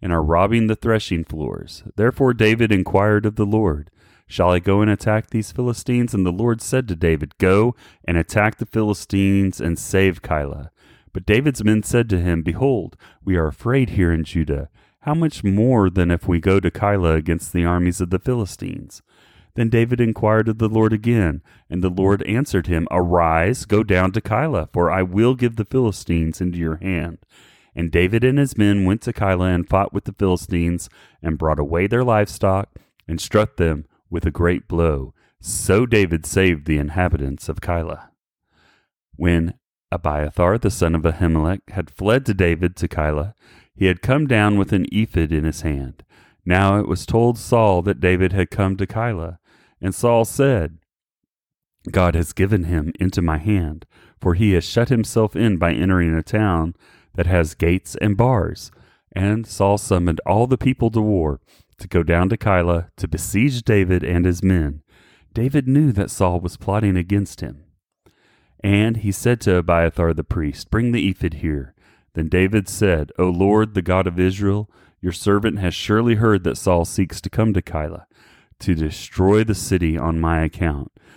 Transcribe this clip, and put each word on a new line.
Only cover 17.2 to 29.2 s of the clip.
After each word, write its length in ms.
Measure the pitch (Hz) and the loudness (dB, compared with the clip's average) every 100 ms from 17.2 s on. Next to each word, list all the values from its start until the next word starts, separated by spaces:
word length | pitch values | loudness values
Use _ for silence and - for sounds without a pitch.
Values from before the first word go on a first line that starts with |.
| 78 82 - | 0 -4 -2
the 120 | 90 87 | -2 0
armies 360 | 87 90 85 | 2 0 -2
of 80 | 90 | -2
the 100 | 90 | -2
Philistines?" 800 | - 123 98 - 95 - - - _ _ _ _ _ - | -2 -2 -4 -8 -12 -12 -14 -20 _ _ _ _ _ -2
Then 120 | 113 | 2
David 320 | 113 117 120 | 2 2 2
inquired 480 | 117 110 107 110 110 | 0 0 2 2 0
of 120 | 110 | 0
the 100 | 110 | 0
Lord 240 | 110 110 | 2 2
again, 480 | 110 110 117 87 71 - _ _ | 2 0 2 0 -2 -10 _ _
and 140 | 90 | -2
the 60 | 90 | -2
Lord 340 | 90 95 101 | 0 2 2
answered 440 | - 110 147 98 87 | 0 -2 0 -2 0
him, 200 | 85 85 | -2 0
"Arise, 760 | 87 87 87 82 80 87 127 - | -2 2 2 2 2 0 -2 0
go 180 | 104 | 0
down 300 | 107 92 92 | 2 2 2
to 80 | 104 | -2
Keilah, 480 | - 110 160 113 78 | -2 -2 -2 -2 -4
for 180 | 87 87 | 0 0
I 120 | 92 | 0
will 340 | 92 92 117 131 | 0 2 2 2
give 220 | 120 110 | -2 -2
the 80 | 107 | -4
Philistines 760 | 131 120 95 - 85 80 80 | 0 -2 -4 -4 -2 -2 -4
into 180 | 90 87 | -6 -4
your 200 | 82 80 | -6 -6
hand." 400 | 90 90 80 80 _ _ - _ _ - | -6 -4 -6 -10 _ _ -20 _ _ -8
And 160 | 85 | -4
David 320 | 85 90 113 | 0 0 2
and 160 | 123 139 | 2 2
his 180 | 139 - | 0 2
men 280 | 104 101 92 | 2 2 2
went 160 | 107 | 0
to 100 | - | -4
Keilah 420 | - | -4